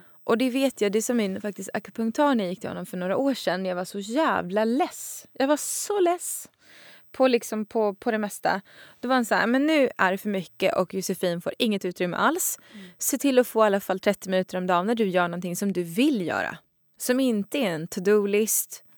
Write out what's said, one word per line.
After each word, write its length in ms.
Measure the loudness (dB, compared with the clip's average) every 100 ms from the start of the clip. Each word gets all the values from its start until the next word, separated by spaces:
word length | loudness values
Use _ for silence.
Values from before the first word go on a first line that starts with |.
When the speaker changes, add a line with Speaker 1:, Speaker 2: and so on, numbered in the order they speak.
| -20 _
Speaker 1:
Och 140 | -2 0
det 120 | 2
vet 320 | 2 0 0
jag, 100 | 0
det 80 | 0
är 20 |
som 160 | 0 0
min 240 | 0 -2
faktiskt 280 | -8 -8 -8
akupunktör 640 | -8 -8 -4 -2 2 2 2
när 80 |
jag 60 | 0
gick 80 | -4
till 100 | -8
honom 160 | -8 -8
för 120 | -6
några 200 | -2 0
år 160 | 0
sedan, 300 | 0 -2 -2
när 60 | -2
jag 60 | -4
var 100 | -6
så 140 | -8
jävla 680 | -4 0 2 0 0 0 2
less. 600 | 2 -2 -4 -14 -14 -14
Jag 140 | -2 0
var 100 | 0
så 420 | -2 -6 -2 2
less 500 | 2 0 -6 -10 -12 _ _ -20 -20 -20 _
på, 160 | 2 4
liksom, 380 | 4 0 -6 -4
på, 280 | 0 0
på 180 | 0 -2
det 60 | -2
mesta. 440 | -4 -2 -2 -2 -4 -20 -20 _
Då 80 | 0
var 80 | 0
han 100 | 2
så 100 | 2
här, 120 | 4
"Men 180 | 4 4
nu 240 | 4 2 2
är 140 | 0
det 60 | 2
för 120 | -2
mycket 460 | -4 -6 -2 0 2
och 160 | -2
Josefin 480 | -4 -4 -2 -2 -2
får 120 | -6 -2
inget 260 | 0 0 -4
utrymme 320 | -2 -4 0
alls. 420 | 0 0 -4 -6 -12
Speaker 2:
Mm. 120 | -20 -20 -6
Speaker 1:
Se 200 | -4 0
till 220 | 4 4
att 80 | 4
få 160 | 4
i 20 | 4
alla 140 | 2
fall 200 | 0 0
trettio 300 | 0 -2 0
minuter 280 | -2 0 -2
om 100 | 2
dagen 180 | 2 2
när 80 | 0
du 120 | 2
gör 200 | 2 0
någonting 280 | -2 -6 -2
som 180 | -2
du 100 | -2
vill 440 | -2 2 2 2 0
göra. 300 | -2 -4 -8 _ _ _ _
Som 220 | -2 2
inte 380 | 2 0 -4 -2
är 140 | -2
en 160 | -2 -6
to-do-list, 960 | -2 2 4 4 0 2 -2 -4 -12 _